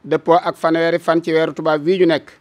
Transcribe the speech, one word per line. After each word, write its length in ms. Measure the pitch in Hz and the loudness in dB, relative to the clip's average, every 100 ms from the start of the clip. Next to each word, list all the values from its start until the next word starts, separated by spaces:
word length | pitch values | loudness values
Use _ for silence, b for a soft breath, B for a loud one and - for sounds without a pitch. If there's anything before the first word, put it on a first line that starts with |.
| 143 | -4
dëppoo 300 | 151 170 170 | -4 2 2
ak 120 | 175 - | 2 -4
fanweeri 440 | 165 165 165 170 | -2 0 0 -2
fan 220 | 170 165 | 0 -2
ci 80 | 165 | 0
weeru 200 | 160 160 | 0 0
tubaab 300 | 151 160 156 151 | -2 -2 -2 0
wii 140 | 190 | 2
ñu 60 | 170 | 2
nekk. 260 | 151 - - | 0 -6 -20